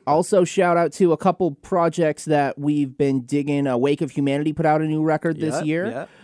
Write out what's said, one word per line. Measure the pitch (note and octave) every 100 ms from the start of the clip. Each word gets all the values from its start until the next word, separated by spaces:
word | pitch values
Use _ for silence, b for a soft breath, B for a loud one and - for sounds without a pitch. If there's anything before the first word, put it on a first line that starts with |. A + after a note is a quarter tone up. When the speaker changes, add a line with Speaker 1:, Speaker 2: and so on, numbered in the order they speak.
| -
Speaker 1:
Also, | D3+ F3+ G3+
shout | F3 - F3+ E3+
out | E3
to | - F3+
a | D3+
couple | F#3+ E3+ F3
projects | C#3+ - F#3 E3+ E3+ D#3 D3
that | D3+ D3 C#3 -
we've | C#3+ D3 C#3 C3
been | C#3+ C3+
digging. | B2 C#3+ C#3+ C#3+ C#3
Uh, | B2
Wake | C#3 D3
of | D3
Humanity | - C#3 C#3 D3+
put | D3 D#3+
out | D#3
a | D#3
new | D#3
record | D#3 D#3 E3+ D#3+
this | D#3 D3
Speaker 2:
Yep, | D#3
Speaker 1:
year. | E3 G3+
Speaker 2:
yep. | A#3 - B